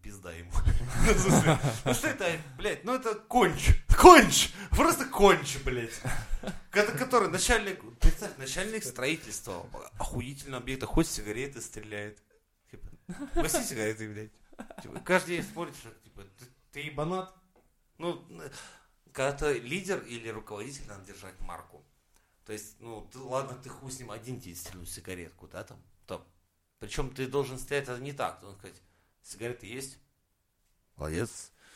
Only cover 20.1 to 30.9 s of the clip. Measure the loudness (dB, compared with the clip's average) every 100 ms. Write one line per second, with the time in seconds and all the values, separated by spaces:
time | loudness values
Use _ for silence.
20.1 | -12 -10 -12 -12 -12 -12 -14 -16 -16 -18
21.1 | -18 -18 -10 -10 -10 -16 -20 _ _ _
22.1 | _ _ _ -12 -12 -12 -18 -14 -14 -14
23.1 | -16 -6 -6 -6 -12 -16 -16 -14 -14 -12
24.1 | -14 -10 -12 -12 -14 -14 -14 -14 -14 -12
25.1 | -12 -14 -18 -18 -16 -16 -20 _ _ -14
26.1 | -14 -14 _ _ _ _ -18 -10 -6 -6
27.1 | -6 -4 -4 -4 -8 -6 -6 -6 -10 -10
28.1 | -6 -6 -6 -20 -20 -20 -20 _ _ _
29.1 | _ -20 -12 -10 -10 -12 -12 -14 -18 _
30.1 | _ _ _ _ _ _ _ _